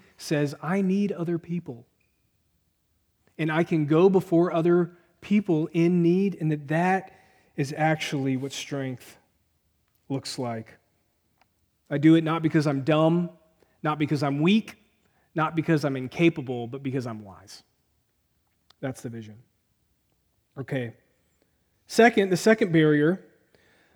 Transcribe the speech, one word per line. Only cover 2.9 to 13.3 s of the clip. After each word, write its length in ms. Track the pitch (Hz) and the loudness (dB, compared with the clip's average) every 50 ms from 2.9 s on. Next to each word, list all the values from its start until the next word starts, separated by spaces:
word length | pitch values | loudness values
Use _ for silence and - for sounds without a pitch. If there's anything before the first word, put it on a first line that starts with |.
| _ _ _ _ _ _ _ _ _ - | _ _ _ _ _ _ _ _ _ -6
and 120 | 156 156 | -4 -2
I 140 | 156 165 170 | 0 0 0
can 220 | - 175 160 151 | 0 0 0 2
go 240 | 139 156 160 180 196 | 2 4 6 6 6
before 420 | 190 185 175 - 165 165 170 180 | 4 4 2 2 2 2 2 2
other 440 | 165 165 160 170 175 175 175 175 - _ _ _ _ _ | 0 0 2 4 4 4 2 0 -4 _ _ _ _ _
people 460 | - - 208 208 202 - 165 151 160 - | -4 0 0 0 2 2 0 0 0 -2
in 300 | - 165 165 175 180 175 | 0 2 2 4 4 4
need," 340 | 170 170 175 185 196 202 175 - | 4 2 2 2 0 -2 -2 -2
and 100 | 165 156 | -4 -4
that 180 | 151 147 147 135 | -4 -4 -4 -4
that 440 | 156 165 175 185 190 190 190 - - _ _ _ _ _ _ _ _ | -2 0 0 0 0 -2 -4 -8 -18 _ _ _ _ _ _ _ _
is 160 | - 143 135 147 | -6 -6 -6 -4
actually 600 | - 151 156 160 156 - - 156 139 135 135 131 | -2 0 0 0 -2 -4 -6 -4 -4 -2 -2 -2
what 160 | 127 135 135 | -4 -4 -8
strength 640 | - - - - 143 139 135 131 127 - - - - _ _ _ _ _ _ _ _ _ _ _ _ _ _ _ _ _ _ _ | -10 -12 -10 -8 -8 -8 -6 -8 -10 -12 -16 -20 -20 _ _ _ _ _ _ _ _ _ _ _ _ _ _ _ _ _ _ _
looks 300 | 135 135 - - - - | -8 -8 -8 -10 -10 -8
like. 380 | 127 120 117 113 113 - - _ _ _ _ _ _ _ _ _ _ _ _ _ _ _ _ _ _ _ _ _ _ _ | -8 -8 -8 -8 -12 -14 -20 _ _ _ _ _ _ _ _ _ _ _ _ _ _ _ _ _ _ _ _ _ _ _
I 80 | 147 | -4
do 180 | 143 139 160 160 | 2 4 4 4
it 100 | 165 165 | 4 2
not 180 | 156 160 165 | 0 -4 -2
because 240 | 160 160 - 160 143 | -2 0 0 0 0
I'm 160 | 151 139 135 | 0 -2 -2
dumb, 480 | 131 156 151 151 160 160 170 175 175 170 | 0 0 2 4 4 4 2 2 0 -4